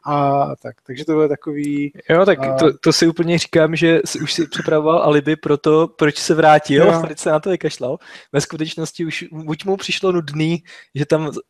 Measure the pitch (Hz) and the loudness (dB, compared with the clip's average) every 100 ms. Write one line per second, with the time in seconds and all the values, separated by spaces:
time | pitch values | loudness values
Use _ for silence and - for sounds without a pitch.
0 | - 147 139 139 143 135 123 - - 127 | -6 -2 0 0 -2 -4 -14 -18 -16 -10
1 | 151 156 151 147 - 147 147 143 143 - | -4 0 0 0 -6 -6 -6 -6 -8 -8
2 | - 165 190 156 135 131 156 - 160 156 | 0 2 4 2 0 0 0 2 0 2
3 | 165 165 170 170 - 165 156 165 170 165 | 2 0 0 -2 0 2 2 2 2 2
4 | - - 156 - 156 - - 156 151 165 | 0 -6 -6 -4 -6 -6 -2 0 2 2
5 | - 147 143 156 156 147 - 156 160 - | 2 2 2 -2 -2 0 2 2 2 0
6 | 151 - - 156 156 151 - 139 175 165 | -2 0 -2 4 6 6 4 4 4 4
7 | 165 151 - 156 196 175 156 - 123 156 | -2 -6 -2 -2 -2 -4 -4 -6 -8 -8
8 | - - - 143 - 160 160 - 160 - | -12 -20 -6 -4 -4 -6 -8 -8 -10 -8
9 | 165 - 175 156 160 156 196 190 - - | -8 -8 -12 -12 -10 -8 -4 -4 -4 -4
10 | 190 180 147 147 156 170 - - - 139 | 0 -2 -2 -2 -2 -2 -6 -20 -14 -8
11 | 147 156 156 156 - | 0 0 0 -8 -4